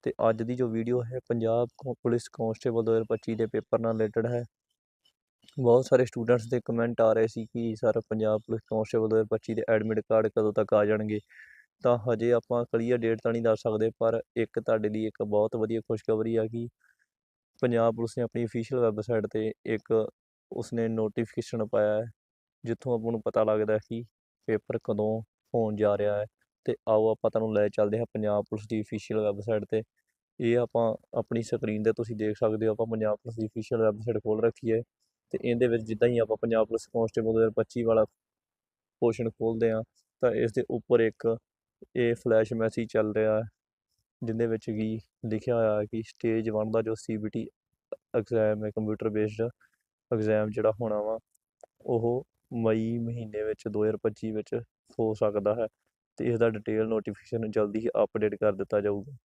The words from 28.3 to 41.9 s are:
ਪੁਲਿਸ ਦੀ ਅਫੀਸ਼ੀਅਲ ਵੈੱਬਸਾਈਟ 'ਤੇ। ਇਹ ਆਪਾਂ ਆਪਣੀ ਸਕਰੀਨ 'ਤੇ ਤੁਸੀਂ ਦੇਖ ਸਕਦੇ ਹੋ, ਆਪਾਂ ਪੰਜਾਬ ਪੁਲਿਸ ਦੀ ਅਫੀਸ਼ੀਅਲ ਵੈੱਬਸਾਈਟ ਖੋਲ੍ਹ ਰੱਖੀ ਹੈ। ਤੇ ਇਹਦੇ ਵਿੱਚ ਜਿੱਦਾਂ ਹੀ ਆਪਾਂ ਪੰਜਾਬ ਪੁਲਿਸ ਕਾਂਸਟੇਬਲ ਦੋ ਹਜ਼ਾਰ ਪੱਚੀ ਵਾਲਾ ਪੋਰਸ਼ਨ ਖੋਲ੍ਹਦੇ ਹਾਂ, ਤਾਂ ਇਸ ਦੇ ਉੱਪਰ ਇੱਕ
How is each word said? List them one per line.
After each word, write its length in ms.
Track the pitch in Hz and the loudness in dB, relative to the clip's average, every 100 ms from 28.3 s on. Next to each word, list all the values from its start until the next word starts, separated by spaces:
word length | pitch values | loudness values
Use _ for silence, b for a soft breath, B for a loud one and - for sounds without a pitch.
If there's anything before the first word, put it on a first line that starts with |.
| 104 104 | 0 -2
ਪੁਲਿਸ 160 | 107 107 | -8 -4
ਦੀ 120 | 110 | -6
ਅਫੀਸ਼ੀਅਲ 400 | 107 107 - 110 | -4 -8 -4 0
ਵੈੱਬਸਾਈਟ 440 | 107 101 101 110 | 0 -2 -2 -2
'ਤੇ। 180 | 101 110 110 _ _ _ _ _ | 0 -4 -4 _ _ _ _ _
ਇਹ 180 | 120 120 | 0 2
ਆਪਾਂ 380 | 117 117 113 - _ | 0 0 0 -2 _
ਆਪਣੀ 280 | 117 107 117 | -6 -2 -4
ਸਕਰੀਨ 400 | 113 120 110 107 | -2 -4 -2 0
'ਤੇ 100 | 110 | 0
ਤੁਸੀਂ 240 | 110 113 110 | 0 -4 -4
ਦੇਖ 200 | 107 107 | -4 0
ਸਕਦੇ 300 | 110 110 110 | 0 2 0
ਹੋ, 60 | |
ਆਪਾਂ 140 | 107 113 | 0 -2
ਪੰਜਾਬ 300 | 113 107 107 | -2 -2 -2
ਪੁਲਿਸ 200 | 117 113 | -6 -6
ਦੀ 100 | 110 | -6
ਅਫੀਸ਼ੀਅਲ 360 | - 107 117 | -6 -4 2
ਵੈੱਬਸਾਈਟ 360 | 110 104 110 110 | 2 0 -4 -4
ਖੋਲ੍ਹ 240 | 107 107 | -2 2
ਰੱਖੀ 300 | 117 - 113 | 0 0 -2
ਹੈ। 80 | 110 120 _ _ _ _ | -2 -2 _ _ _ _
ਤੇ 80 | - | -6
ਇਹਦੇ 220 | 123 120 123 | -2 2 2
ਵਿੱਚ 180 | 117 | 2
ਜਿੱਦਾਂ 240 | 110 110 120 | -2 0 2
ਹੀ 100 | 120 | 2
ਆਪਾਂ 180 | 107 110 | 0 0
ਪੰਜਾਬ 300 | 120 113 110 | 0 2 2
ਪੁਲਿਸ 200 | 110 - | -2 -4
ਕਾਂਸਟੇਬਲ 460 | 117 113 - 113 | -2 0 0 0
ਦੋ 60 | 113 | 2
ਹਜ਼ਾਰ 120 | 113 | 2
ਪੱਚੀ 320 | 107 110 123 | 2 -2 -2
ਵਾਲਾ 220 | 113 110 107 _ _ _ _ _ _ _ _ _ | 2 2 2 _ _ _ _ _ _ _ _ _
ਪੋਰਸ਼ਨ 280 | 120 113 113 | 0 0 -4
ਖੋਲ੍ਹਦੇ 400 | - 113 113 113 | -2 -4 0 0
ਹਾਂ, 100 | 110 110 _ _ _ | 0 -6 _ _ _
ਤਾਂ 100 | 127 | 0
ਇਸ 200 | 110 117 | 2 0
ਦੇ 120 | 127 - | -2 -4
ਉੱਪਰ 300 | 123 - 117 | -6 2 4
ਇੱਕ 360 | 113 - 117 113 _ _ _ _ - | 4 0 -2 -2 _ _ _ _ -8